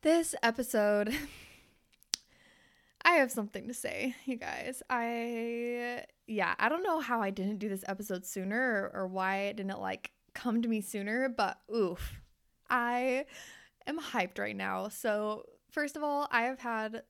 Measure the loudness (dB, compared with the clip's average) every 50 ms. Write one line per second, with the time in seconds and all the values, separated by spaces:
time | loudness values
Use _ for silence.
0 | 6 6 6 6 6 2 -2 2 2 2 2 2 -2 0 2 4 4 6 6 4
1 | 4 2 0 -4 -6 -8 -12 -16 -20 -20 -20 -20 -20 _ _ _ _ _ _ _
2 | _ _ -4 -4 _ _ _ _ -20 -20 -20 _ _ _ _ _ _ _ _ _
3 | 8 8 10 10 8 6 4 -2 -4 -4 -6 -8 -8 -8 -10 -6 -6 -6 -4 -2
4 | -2 -2 -2 -4 -6 -6 -6 -4 -4 -6 -6 -4 -6 -6 -8 -8 -4 _ -2 0
5 | 0 0 -2 -2 -4 -4 -4 -4 -4 -4 -4 -4 -4 -4 -4 -4 -4 -4 -6 -6
6 | -10 -12 _ _ _ -4 0 2 2 2 2 2 2 2 2 2 2 2 0 0
7 | 0 0 0 0 0 0 -2 -2 -2 -2 -2 -2 -2 -4 -4 -4 -4 -6 -6 -6
8 | -4 -6 -6 -6 -6 -8 -8 -6 -4 -2 0 0 0 2 2 0 -2 -2 -4 -4
9 | -4 -4 -2 -2 0 0 0 0 0 -2 -2 -4 -6 -6 -6 -4 -4 -4 -4 -6
10 | _ -14 _ _ _ _ _ -4 -2 0 2 2 2 2 0 0 -2 -4 -6 -4
11 | -4 -2 0 0 0 0 2 2 0 0 0 -6 _ -4 0 2 2 2 2 -4
12 | -6 -8 -8 -10 -16 -20 _ _ _ _ _ _ _ _ 0 2 2 2 0 2
13 | 2 2 0 0 -2 -4 -10 -18 -18 -18 -20 -20 -20 -20 _ _ -8 -6 -6 -6
14 | -6 -2 0 0 0 0 -2 -4 -4 -4 -4 -4 -2 -2 -2 -2 -4 -4 -8 -2
15 | 0 0 0 2 0 -2 -4 -4 -8 -16 -20 _ _ _ -2 -2 -2 -2 -2 -2
16 | -2 0 0 0 0 2 2 2 2 2 -2 -4 -4 -4 -2 -2 -4 -4 -6 -10
17 | -14 _